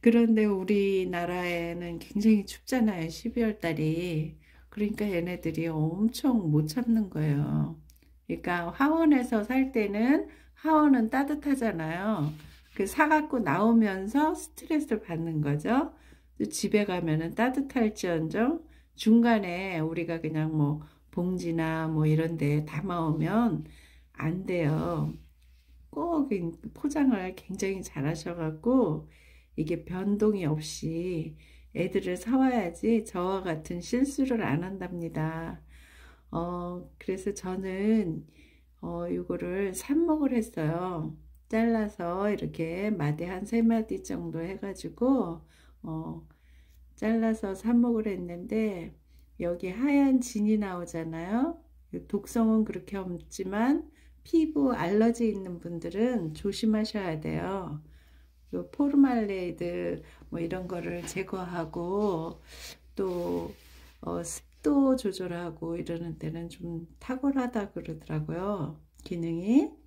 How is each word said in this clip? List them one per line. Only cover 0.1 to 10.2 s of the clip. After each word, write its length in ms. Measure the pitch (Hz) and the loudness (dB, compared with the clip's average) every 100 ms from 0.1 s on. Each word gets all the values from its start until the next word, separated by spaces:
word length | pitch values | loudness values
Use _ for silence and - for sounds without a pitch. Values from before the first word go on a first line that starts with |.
| 233 233 220 | 6 6 6
우리나라에는 1500 | 214 196 185 208 196 196 185 180 175 180 180 175 170 170 175 165 | 4 2 2 2 4 2 0 -2 -2 -2 -2 -2 -4 -6 -8 -8
굉장히 480 | - 202 220 214 196 | -6 2 6 4 2
춥잖아요. 640 | - - 254 220 180 160 | -12 -4 0 2 0 -6
십이월 500 | 160 233 240 220 208 | -6 -6 -2 -2 0
달이. 760 | 170 156 156 160 180 156 156 - _ - - | -4 0 0 0 -2 -2 -4 -8 _ -20 -16
그러니까 420 | - 208 - 208 | -4 -4 -2 -2
얘네들이 560 | 180 175 180 165 156 165 | 0 -2 -4 -4 -2 -2
엄청 800 | 160 156 175 220 - 285 240 170 | 0 -2 2 0 2 0 2 4
못 160 | 147 156 | 2 2
참는 440 | - 233 226 202 | -2 2 2 2
거예요. 680 | 156 151 143 143 151 147 165 - - _ _ _ | -2 0 2 0 0 -2 -4 -18 -20 _ _ _
그러니까 440 | 165 - 175 170 | -6 -2 -2 -4
화원에서 720 | 175 277 320 320 277 240 220 | 0 2 4 6 6 4 0
살 280 | 208 254 262 | 2 2 2
때는 560 | 233 202 202 240 311 | 2 0 2 4 4